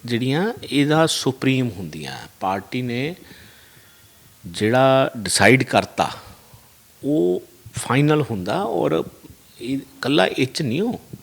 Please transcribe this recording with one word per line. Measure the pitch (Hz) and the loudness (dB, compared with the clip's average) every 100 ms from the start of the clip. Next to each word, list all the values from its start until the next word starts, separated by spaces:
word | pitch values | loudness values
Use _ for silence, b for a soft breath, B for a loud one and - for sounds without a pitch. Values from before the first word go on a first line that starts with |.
ਜਿਹੜੀਆਂ | 117 120 127 147 208 - 131 | -6 -2 0 0 -2 -6 -4
ਇਹਦਾ | 135 143 156 160 | 0 2 4 2
ਸੁਪਰੀਮ | - 135 127 135 131 123 | 0 -2 0 0 2 0
ਹੁੰਦੀਆਂ, | 98 85 78 69 65 - - | -4 -10 -10 -12 -12 -14 -6
ਪਾਰਟੀ | 95 - - 127 | -4 -4 -6 -8
ਨੇ | 123 120 143 185 B B B B B B B B B B - _ 92 | -6 -6 -6 -10 B B B B B B B B B B -20 _ -12
ਜਿਹੜਾ | 87 104 127 135 135 135 120 | -2 2 4 4 4 2 -2
ਡਿਸਾਈਡ | 95 - 101 131 | -2 4 6 6
ਕਰਤਾ | 123 104 92 - 78 - B B B B B _ _ _ | 4 2 2 -2 -2 -4 B B B B B _ _ _
ਉਹ | 139 151 180 185 - - - - | -2 0 2 0 -6 -20 -16 -10
ਫਾਈਨਲ | - 127 147 151 | -2 2 4 2
ਹੁੰਦਾ। | 131 107 90 151 | 0 -4 -4 -4
ਔਰ | 220 175 151 - - - - - - - | -2 -2 0 0 -4 -10 -20 -20 -20 -14
ਇਹ | 117 135 | -8 -8
ਇਕੱਲਾ | - - 135 151 185 | -8 -8 0 2 2
ਇਹ | - 131 | 2 -4
'ਚ | - | -2
ਨਹੀਂ, | 143 135 | -4 -2
ਉਹ | 233 - - - | -4 -6 -10 -16